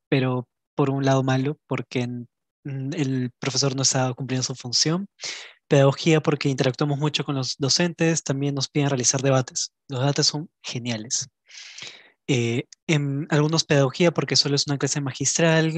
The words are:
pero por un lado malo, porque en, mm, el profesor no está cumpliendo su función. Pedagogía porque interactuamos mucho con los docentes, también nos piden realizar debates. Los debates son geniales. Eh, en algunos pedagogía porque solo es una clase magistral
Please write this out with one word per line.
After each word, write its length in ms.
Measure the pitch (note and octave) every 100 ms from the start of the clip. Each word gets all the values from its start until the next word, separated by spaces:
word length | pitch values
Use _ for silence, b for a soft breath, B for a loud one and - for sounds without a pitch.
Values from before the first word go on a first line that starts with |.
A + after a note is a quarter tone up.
| _
pero 380 | C#3+ B2+ B2+ B2 _ _ -
por 140 | C#3
un 120 | C#3 C3+
lado 180 | C3+
malo, 360 | C3 C3 C3 D3 _
porque 340 | B2+ A#2+ C3
en, 260 | A#2+ B2 A#2+ _ _ _
mm, 300 | D3 C3+ C3+ C#3
el 360 | C3+ C3 B2 -
profesor 360 | C3+ B2+ C#3 C3+
no 60 |
está 320 | C3 C#3 B2+
cumpliendo 300 | A#2+ C3 C3
su 120 | B2 B2+
función. 520 | B2 A#2+ D3+ E3+ G3+ _ B B B B _
Pedagogía 540 | D3 C#3 C3+ - D#3
porque 280 | D3+ D3 D3
interactuamos 500 | C3 B2+ B2 D3+ C#3+
mucho 260 | D3+ - D3+
con 100 | C#3
los 220 | B2 -
docentes, 640 | C3+ - F3 D#3+ E3 E3
también 320 | - C#3 C#3+ C#3
nos 140 | C3
piden 200 | D3+ C#3
realizar 320 | C3+ A#2+ C3+
debates. 520 | C3 C3 B2+ F3 - _ _
Los 100 | C3+
debates 260 | C3+ C#3+ D3
son 220 | D3+ E3 _
geniales. 680 | - B2 A#2 A#2 A2 - - _ _ B B B B B B B -
Eh, 380 | C3 A#2 A#2 - - -
en 400 | D#3+ C#3+ C#3 D#3+
algunos 360 | D3+ D3+ D#3+ -
pedagogía 460 | D3 C3+ - E3+
porque 260 | E3 C#3+ C3+
solo 180 | D3 C#3
es 120 | -
una 100 | C#3
clase 240 | C3+ -
magistral 640 | C#3 - C3+ - E3 D#3+ D#3+